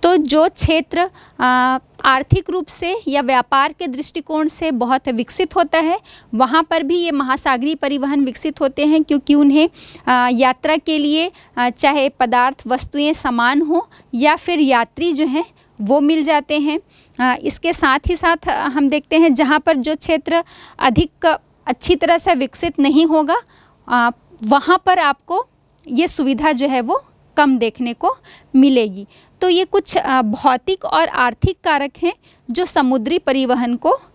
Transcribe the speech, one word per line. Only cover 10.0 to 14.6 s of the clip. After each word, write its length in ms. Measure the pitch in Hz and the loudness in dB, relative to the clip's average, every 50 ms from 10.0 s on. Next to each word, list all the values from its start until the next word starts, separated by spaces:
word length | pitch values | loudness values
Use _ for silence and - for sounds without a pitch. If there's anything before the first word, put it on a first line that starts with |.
| - - | -2 0
आ, 200 | 254 254 247 247 | 0 2 2 2
यात्रा 440 | 247 233 254 254 254 _ - 302 311 320 | 2 2 2 2 2 _ 0 -2 -2 0
के 200 | - - 320 302 | 0 -2 -2 0
लिए, 340 | 285 294 294 311 330 359 381 - - _ _ - | 0 0 0 0 0 -2 -6 -12 -20 _ _ -2
आ, 120 | 247 247 | -2 -2
चाहे 400 | 233 - - 285 277 294 269 285 | -2 0 0 2 2 2 0 -2
पदार्थ, 540 | - _ 262 247 226 247 247 254 269 _ - 226 | 0 _ -2 0 2 2 2 0 -2 _ -6 -4
वस्तुएं, 460 | 254 254 - - _ 285 285 294 311 | -4 -4 -4 -6 _ -2 0 0 0
सामान 480 | - - 285 240 233 233 240 262 285 | -2 -2 -2 -2 0 0 2 2 2
हो 260 | 330 302 311 330 466 - - - - _ - | 0 0 0 -2 -2 -4 -12 -20 -20 _ -6
या 200 | 233 247 294 311 | 0 2 2 2
फिर 240 | 330 - - 349 294 | 2 -2 -4 0 0